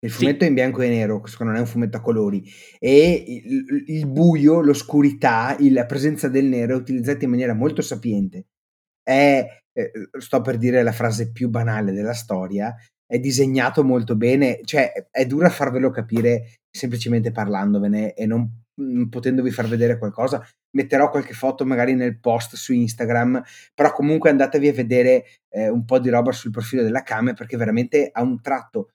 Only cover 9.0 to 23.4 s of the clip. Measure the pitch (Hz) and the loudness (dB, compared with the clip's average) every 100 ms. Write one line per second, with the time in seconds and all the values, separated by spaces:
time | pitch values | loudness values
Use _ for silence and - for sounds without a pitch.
9 | - 131 143 139 110 - _ - 104 113 | -2 4 4 4 -2 -12 _ -8 -8 -8
10 | 98 135 127 135 120 117 123 123 117 113 | -14 -16 -4 -2 -2 -2 2 2 2 0
11 | 120 110 113 - 123 117 117 107 101 98 | -2 -2 -6 -4 -4 -2 -2 -2 -4 -4
12 | 104 120 - 95 92 101 107 120 _ _ | -6 -8 -6 -6 -4 -4 -6 -8 _ _
13 | _ 123 131 127 135 131 123 - 135 127 | _ -4 -2 0 2 2 0 2 2 2
14 | 117 110 117 135 135 117 - 147 123 101 | 0 0 2 2 2 -2 -4 0 0 -2
15 | - 123 127 143 175 - 135 127 131 123 | -8 -4 -2 2 2 2 -4 0 -2 -2
16 | 110 113 117 120 117 _ _ - 127 120 | -4 0 0 0 -4 _ _ -10 -8 -6
17 | 117 117 117 113 104 98 101 104 101 104 | -2 -2 -2 -4 -4 -2 0 0 0 -2
18 | 107 - 110 113 117 - _ - 135 123 | -4 -4 -2 -2 -2 -8 _ -12 -6 -2
19 | 120 120 127 131 127 107 113 117 117 120 | -4 -4 -2 0 -2 -2 -2 0 0 0
20 | 110 104 127 143 - _ _ 135 131 135 | -4 -4 -4 -4 -8 _ _ -4 0 2
21 | 143 147 - 120 131 135 131 127 120 131 | 2 0 -6 -4 -4 -2 -2 0 0 0
22 | 123 113 123 117 117 - - 123 117 113 | -2 -2 -2 -2 -4 -14 -2 0 0 -2
23 | - 120 120 - | -2 0 2 0